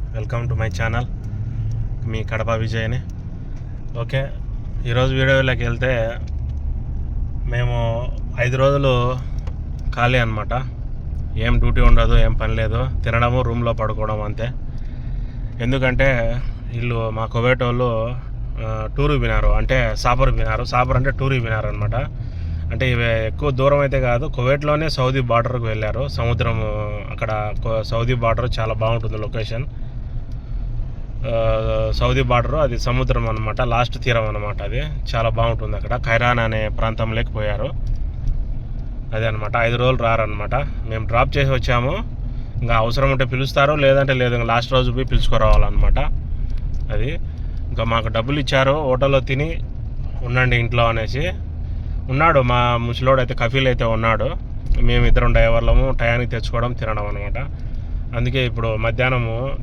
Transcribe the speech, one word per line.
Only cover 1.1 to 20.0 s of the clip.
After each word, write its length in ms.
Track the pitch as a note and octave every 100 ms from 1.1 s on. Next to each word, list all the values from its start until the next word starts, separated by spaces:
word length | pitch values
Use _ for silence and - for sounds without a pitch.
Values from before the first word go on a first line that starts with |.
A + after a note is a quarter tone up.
| - - - - - - - - - A2+
మీ 180 | A2
కడప 260 | G#2+ A2 A2
విజయ్ 340 | A2+ A2 A2+
అని. 160 | A2 B2+ - - - - - - - - - A#2+
ఓకే, 280 | A#2 C3 - - - A2+ - - A#2+
ఈరోజు 300 | A#2+ C3 C3
వీడియోలోకి 480 | C3 C3+ C3 A#2+
వెళ్తే, 540 | A#2+ A#2 B2+ A#2+ A2+ A#2 - - - - - - - - - - - - -
మేము 600 | A#2 B2 A#2+ A#2 A2+ B2+ - - -
ఐదు 180 | B2 B2+
రోజులు 600 | C3+ C#3+ C3+ B2 B2 B2+ - - - - - - - -
ఖాళీ 240 | A#2+ B2+
అనమాట. 440 | A2+ G#2+ G2+ A#2+ B2+ A2+ - - - - - A2+
ఏం 220 | A#2+ A#2+
డ్యూటీ 220 | B2 B2
ఉండదు, 360 | A#2+ A#2 A2+ A#2
ఏం 160 | A2
పని 220 | A2 A2 A2+
లేదు, 480 | A2 A2+ C3 -
తినడము, 380 | A#2+ A#2 A#2+ B2
రూమ్లో 320 | A#2+ A#2 A#2+
పడుకోవడం 480 | A#2 A2 G#2+ G#2+ G#2+
అంతే. 280 | G#2 G#2+ A#2 - - - - - - - - - - -
ఎందుకంటే 800 | A#2 C3+ B2+ B2 C3+ B2 A#2 A#2 - - A2
వీళ్ళు, 360 | A#2+ A#2+ A#2 A2+
మా 160 | A2 A2
కువైట్ 380 | A#2+ A#2+ B2+
వాళ్ళు, 520 | B2 B2 B2 A2+ A2+ B2 - - - - A2
ఆ, 220 | A2 G#2+ -
టూర్కి 220 | D3 C#3+
పోయినారు, 280 | A#2 G#2+ G#2+
అంటే 440 | G#2+ G#2+ C3 A#2
సాపర్కి 420 | G#2+